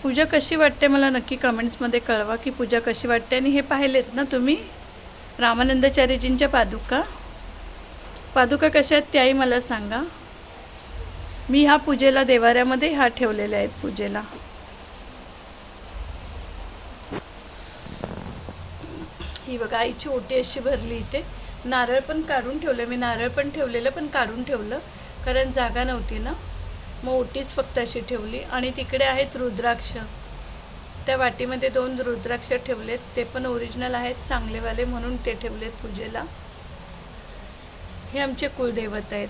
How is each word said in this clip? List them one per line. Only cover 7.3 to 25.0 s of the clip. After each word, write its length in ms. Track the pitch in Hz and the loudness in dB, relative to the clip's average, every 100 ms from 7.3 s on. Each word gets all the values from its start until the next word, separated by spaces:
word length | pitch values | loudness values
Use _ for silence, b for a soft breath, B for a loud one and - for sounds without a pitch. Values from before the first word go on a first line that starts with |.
| - - - - - - - - - - - | -14 -14 -14 -14 -14 -16 -16 -14 -12 -2 4
पादुका 320 | 247 285 311 | 4 6 6
कशा 260 | 302 294 302 | 6 6 4
आहेत 160 | 294 | 4
त्याही 200 | 294 254 | 6 6
मला 260 | 269 262 247 | 6 4 2
सांगा. 400 | 247 233 208 226 330 - - - - - - - - - - - - - - | 0 -4 -2 -4 -4 -8 -16 -16 -16 -16 -16 -16 -12 -10 -10 -10 -10 -10 2
मी 140 | 269 | 6
ह्या 120 | 294 294 | 10 8
पूजेला 460 | 294 277 269 269 | 6 6 8 8
देवाऱ्यामध्ये 680 | 254 247 233 240 247 262 294 | 8 8 8 8 6 4 2
ह्या 180 | 294 254 | 6 4
ठेवलेल्या 500 | 233 240 214 208 208 | 4 0 2 0 0
आहेत 100 | 202 - | 0 -2
पूजेला. 400 | - 196 202 208 214 - - - - - - - - - - - - - - - - - - - - - - - - - - - - 143 - - - - - - - - - - 50 - - - - - 330 320 - - - - | -6 -4 -4 -4 -6 -12 -14 -16 -16 -16 -16 -16 -16 -16 -16 -16 -16 -16 -16 -16 -14 -10 -10 -10 -10 -10 -10 -10 -12 -12 -14 -14 -8 -8 -8 -16 -16 -16 -14 -14 -12 -10 -8 -8 -10 -10 -12 -12 -12 -12 -12 -12 -12 -10 -8 -8
ही 180 | - 247 | -8 -6
बघा, 200 | 220 233 | -2 0
आईची 320 | 240 240 302 | 0 -2 -4
ओटी 260 | 262 190 262 | -4 0 0
अशी 240 | 254 277 | 0 -2
भरली 360 | 247 262 226 233 | 0 0 -2 -6
इथे. 240 | - 277 330 B B - 247 | -4 -4 -4 B B -10 -2
नारळ 340 | 254 240 262 | 0 4 2
पण 220 | 269 311 | 2 -4
काढून 360 | 311 277 240 285 | 0 0 0 -2
ठेवलं 260 | 320 247 233 | 0 0 0
मी, 100 | 247 | 0
नारळ 320 | 240 226 240 | 0 0 0
पण 220 | 247 285 | 0 -2
ठेवलेलं 400 | 311 269 233 240 | 0 -2 2 0
पण 180 | 302 302 | -2 -2
काढून 360 | 285 226 226 | 0 0 -2
ठेवलं 360 | 247 262 208 262 - B | -2 -2 -2 -6 -8 B